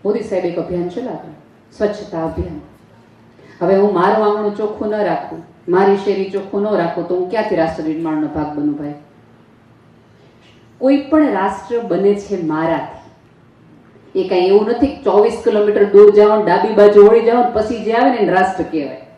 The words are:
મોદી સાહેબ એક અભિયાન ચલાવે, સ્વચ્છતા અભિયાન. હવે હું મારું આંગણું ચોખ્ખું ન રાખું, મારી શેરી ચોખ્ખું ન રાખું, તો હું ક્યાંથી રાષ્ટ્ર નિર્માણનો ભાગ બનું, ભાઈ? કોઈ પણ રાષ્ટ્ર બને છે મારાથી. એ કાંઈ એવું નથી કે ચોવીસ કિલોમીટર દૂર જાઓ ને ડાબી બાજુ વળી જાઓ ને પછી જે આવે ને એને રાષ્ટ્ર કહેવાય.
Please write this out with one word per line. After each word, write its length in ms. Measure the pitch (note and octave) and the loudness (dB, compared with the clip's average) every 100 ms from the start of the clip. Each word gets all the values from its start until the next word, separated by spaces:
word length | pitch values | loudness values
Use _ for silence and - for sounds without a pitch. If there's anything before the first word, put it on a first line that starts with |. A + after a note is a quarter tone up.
મોદી 180 | G3+ G#3+ | -2 -4
સાહેબ 220 | - F#3+ | -4 -4
એક 140 | F3 E3+ | -4 -6
અભિયાન 300 | D#3+ F3 F3 | -6 -6 -6
ચલાવે, 440 | - B3 D#3 D#3 - - _ _ - | -8 -10 -12 -16 -20 -20 _ _ -6
સ્વચ્છતા 460 | G#3 G3+ - E3 | -6 -6 -10 -8
અભિયાન. 360 | D#3+ E3 E3+ D3+ - _ _ _ _ _ _ _ - - | -8 -8 -10 -10 -18 _ _ _ _ _ _ _ -20 -6
હવે 160 | F3 G3 | 0 2
હું 180 | G3+ | 2
મારું 320 | F3+ F#3+ A3 G#3 | 2 0 2 0
આંગણું 300 | G#3 G#3 G#3 | -2 -4 -4
ચોખ્ખું 320 | G#3+ - G#3+ | -8 -6 -6
ન 60 | G#3 | -4
રાખું, 380 | G#3+ G#3 - D#3+ - _ - | -2 -4 -8 -16 -18 _ -2
મારી 280 | F3+ G3+ G3 | 2 2 2
શેરી 340 | - G3 F#3 | -2 -4 -4
ચોખ્ખું 320 | G3 - G3+ | -6 -6 -4
ન 60 | G#3 | -2
રાખું, 400 | G3 E3+ F3+ E3+ | -2 -4 -6 -6
તો 80 | F3+ | -4
હું 140 | F3+ | -4
ક્યાંથી 260 | A3 - F3 | -4 -4 -2
રાષ્ટ્ર 280 | E3 D#3+ | -2 -4
નિર્માણનો 420 | D#3 D#3 E3 D#3 D3 | -6 -6 -4 -4 -4
ભાગ 320 | D3+ D3+ D3 | -6 -8 -4
બનું, 160 | D3 | -4
ભાઈ? 200 | C#3+ D3 D3 - _ _ _ _ _ _ _ _ _ _ _ _ _ _ _ _ _ | -4 -10 -14 -20 _ _ _ _ _ _ _ _ _ _ _ _ _ _ _ _ _
કોઈ 180 | B3+ C#4+ | 0 0
પણ 360 | - D#4 C#4+ | 2 0 2
રાષ્ટ્ર 480 | G3 F#3+ - - A#3 | 0 -4 -6 -6 -6
બને 340 | G3+ F3+ G3+ | -4 0 0
છે 280 | G3+ - F#3+ | 0 -4 -6
મારાથી. 1800 | D#3+ D#3 D#3+ D3+ - - - _ _ _ _ _ - - _ - - F#3+ | -4 -4 -2 -4 -6 -16 -20 _ _ _ _ _ -20 -20 _ -20 -8 -6
એ 40 | F#3+ | -2
કાંઈ 140 | F#3 | 0
એવું 240 | F#3 G3+ G#3+ | 4 2 2
નથી 200 | A#3+ C#4 | 0 -2
કે 160 | - | -2
ચોવીસ 400 | G3+ G3 A3+ - | 0 2 2 0
કિલોમીટર 400 | A#3+ G#3 G#3 G#3 | -2 0 0 2
દૂર 300 | G3+ G3+ G#3 | 6 8 8
જાઓ 220 | G#3 G#3 G#3+ | 8 4 4
ને 80 | |
ડાબી 300 | - F3+ G#3+ | 2 0 0
બાજુ 320 | G3+ G#3 G#3 G#3 | 6 6 8 8
વળી 140 | A#3 | 8
જાઓ 240 | A3+ A#3+ | 4 2
ને 60 | A#3+ | 0
પછી 320 | G#3+ G#3+ A#3 | -2 -4 -6
જે 80 | G3 | -4
આવે 180 | A#3 C4+ | 0 0
ને 60 | A#3 | 2
એને 160 | G3 | 0
રાષ્ટ્ર 300 | F#3 F#3 - | 2 0 -2
કહેવાય. 440 | E3 D#3 C3+ - - | -6 -6 -8 -12 -20